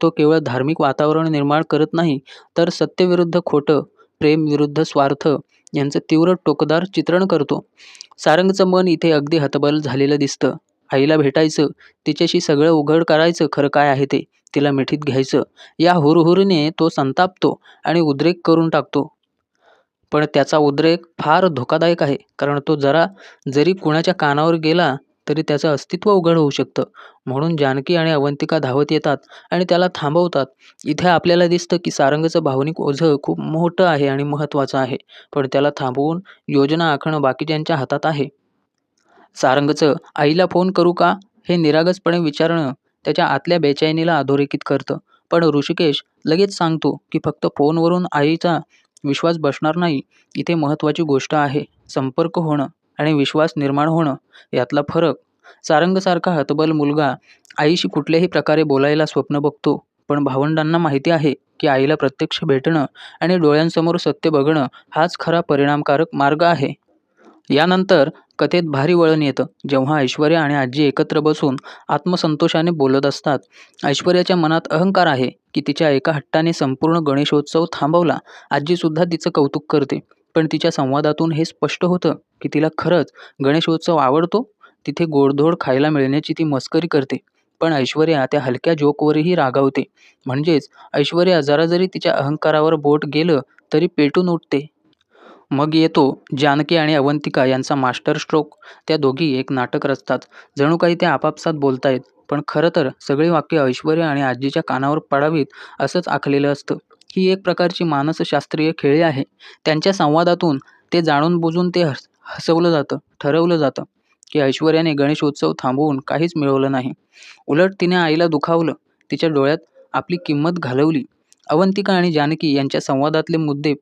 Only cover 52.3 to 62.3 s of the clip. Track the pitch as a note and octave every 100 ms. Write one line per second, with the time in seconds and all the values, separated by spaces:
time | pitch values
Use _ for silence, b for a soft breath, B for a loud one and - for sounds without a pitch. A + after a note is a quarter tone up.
52.3 | F3+ E3 D3 C3+ - _ - D3+ D3+ C3+
53.3 | D#3 D#3+ - C#3 C#3+ D3+ E3 D#3 C3 -
54.3 | b b C3+ B2 D3+ C#3+ E3 E3 - _
55.3 | _ b b - D3+ F3 F#3+ F#3+ F3 F#3
56.3 | E3 C#3+ D3 D#3 D#3 C#3+ D3+ C#3+ B2+ b
57.3 | b b - D3+ F3 F#3 D#3 D3 D#3+ F3
58.3 | E3+ C#3 D3+ D#3 C3+ C#3+ D3+ D3+ D3 C3+
59.3 | C#3+ D3 C#3+ D3+ C#3+ - _ - D3 C#3
60.3 | C3 D3 D#3+ D#3 E3+ E3 C#3 D3+ E3 D3
61.3 | - _ _ D#3 C3 C3+ D#3 C3+ - D#3